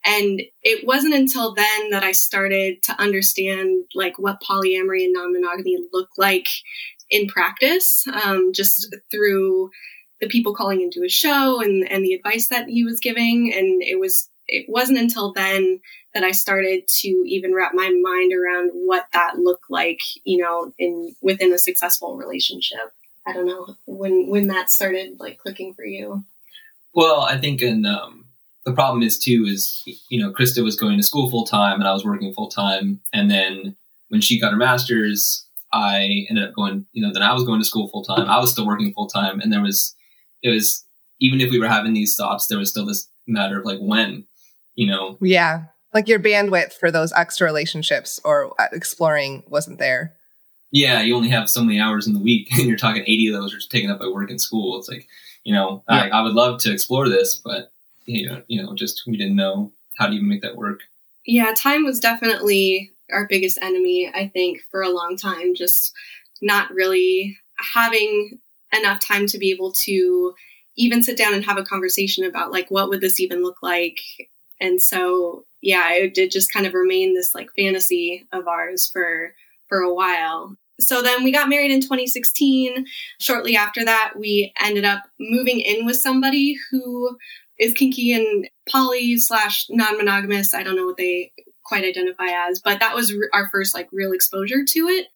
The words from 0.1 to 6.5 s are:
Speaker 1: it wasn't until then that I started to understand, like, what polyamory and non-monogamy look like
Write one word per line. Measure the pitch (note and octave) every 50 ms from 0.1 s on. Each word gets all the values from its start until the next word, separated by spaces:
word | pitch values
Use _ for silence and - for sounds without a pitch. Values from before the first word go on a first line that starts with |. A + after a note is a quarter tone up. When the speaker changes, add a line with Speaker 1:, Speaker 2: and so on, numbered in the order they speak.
| G#3 G#3 G3+ G3+ G3 G3 - - _ _
Speaker 1:
it | _ A3 A3+ - -
wasn't | A#3+ C4 C#4+ C#4 D#4 D4+
until | C#4 C4 C4 C4+ C4 A#3 A3+ G3
then | G#3 G#3 G#3+ G#3+ G#3+ G#3+ G#3
that | G#3 G3 G3
I | F#4+
started | F#4 - - - - G3 G3 G3 G3 G3 F#3+ F#3+ F#3 - -
to | - - -
understand, | G3+ G3+ G3 G3 G3 - - - F#3+ F#3+ F#3+ F#3+ F#3+ F#3+ F#3 F#3 F3+ _ -
like, | F#3 F#3+ F3+ F3+ -
what | F#3+ G3 G3 G3 -
polyamory | - G3 G3 F#3+ F#3 F#3 F#3 F#3 F#3+ F#3 F#3 F#3
and | F3+ F3+
non-monogamy | F3+ F3+ F3+ F3+ F3+ F3+ F3 F3 F3+ F#3+ F#3 F3+ F3 F3 -
look | - F#3 F#3 _ _ -
like | F#3+ G3 F#3+ F#3 F#4 -